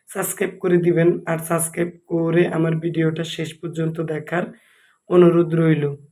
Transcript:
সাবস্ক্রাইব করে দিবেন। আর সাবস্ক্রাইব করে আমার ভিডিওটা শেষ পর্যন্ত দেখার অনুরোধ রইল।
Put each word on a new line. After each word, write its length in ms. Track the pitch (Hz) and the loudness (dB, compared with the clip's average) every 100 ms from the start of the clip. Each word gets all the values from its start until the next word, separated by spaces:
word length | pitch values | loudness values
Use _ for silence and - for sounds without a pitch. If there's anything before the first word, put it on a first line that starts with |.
| _ | _
সাবস্ক্রাইব 440 | 196 190 - 196 - | -8 -8 -4 -6 -4
করে 180 | 185 175 | 0 2
দিবেন। 320 | 170 165 170 - - | 2 2 2 2 -2
আর 120 | 165 | -6
সাবস্ক্রাইব 520 | - 170 160 - 175 - - | -4 -4 -4 -4 -6 -8 -6
করে 340 | 170 165 165 175 | -4 0 2 2
আমার 260 | 165 165 160 | 0 0 0
ভিডিওটা 480 | 170 160 160 160 165 | -2 0 0 -2 -6
শেষ 240 | - 160 | -8 -10
পর্যন্ত 440 | - 170 160 165 160 | -10 -10 -4 -4 -4
দেখার 420 | 160 151 151 165 - - _ _ _ _ - | -6 -6 -6 -6 -6 -10 _ _ _ _ 0
অনুরোধ 400 | 180 175 170 165 | 6 6 6 2
রইল। 300 | 160 160 151 143 143 - | 2 2 2 0 -6 -14